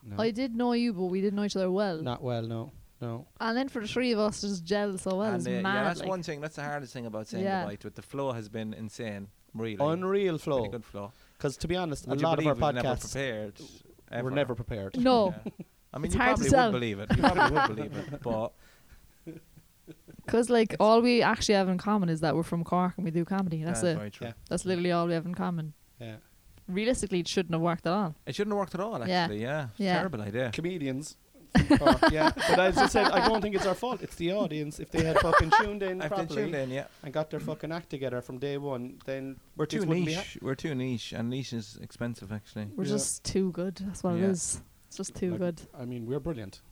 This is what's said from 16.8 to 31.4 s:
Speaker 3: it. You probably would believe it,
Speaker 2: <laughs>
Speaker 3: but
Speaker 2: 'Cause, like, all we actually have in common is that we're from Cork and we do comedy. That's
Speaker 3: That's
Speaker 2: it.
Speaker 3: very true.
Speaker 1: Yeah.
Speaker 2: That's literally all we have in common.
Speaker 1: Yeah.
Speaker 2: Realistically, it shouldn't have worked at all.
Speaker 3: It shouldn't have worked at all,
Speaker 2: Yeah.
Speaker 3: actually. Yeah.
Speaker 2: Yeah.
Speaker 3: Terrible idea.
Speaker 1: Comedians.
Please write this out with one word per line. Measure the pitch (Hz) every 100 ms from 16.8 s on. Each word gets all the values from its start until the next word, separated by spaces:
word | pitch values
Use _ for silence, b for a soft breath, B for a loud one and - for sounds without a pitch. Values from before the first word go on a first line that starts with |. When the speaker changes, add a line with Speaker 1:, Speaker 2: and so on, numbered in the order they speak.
| 120 101
Speaker 3:
it. | 104 -
You |
probably | 277 - 294 -
would | 269 214
believe | 214 143 143
it, | 139
Speaker 2:
<laughs> |
Speaker 3:
but | 123 110 113 _ b b b b - _ - 165 - - _ _ - 156 - - -
Speaker 2:
'Cause, | 226 233
like, | 240 220 -
all | 208 226
we | 240 240
actually | 151 - - 202
have | 190
in | 180
common | - 208 175
is | 160
that | 160 151
we're |
from | 165 170
Cork | 165 175 180 -
and | 170
we |
do | 160 165
comedy. | 196 190 160
That's | 156 -
Speaker 3:
That's | 180 156
Speaker 2:
it. |
Speaker 3:
very | 104
true. | - 117
Speaker 1:
Yeah. | - -
Speaker 2:
That's | 180 185
literally | 180 180
all | 170 170
we |
have | 165 175
in | 180
common. | 180 170 156 147 _ _
Speaker 1:
Yeah. | 113 110 _ _ - - -
Speaker 2:
Realistically, | 185 226 254 202 185
it | 170
shouldn't | - 170
have | 165
worked | 165 165 165
at |
all. | 190 185 151 -
Speaker 3:
It | -
shouldn't | 208
have | 202
worked | 190 175
at |
all, | 208 190 117
Speaker 2:
Yeah. | 180
Speaker 3:
actually. | 170 104
Yeah. | 117 151 127 -
Speaker 2:
Yeah. | 196 175
Speaker 3:
Terrible | 185 131
idea. | 104 110 127
Speaker 1:
Comedians. | 104 165 185 139 131 151 - _ -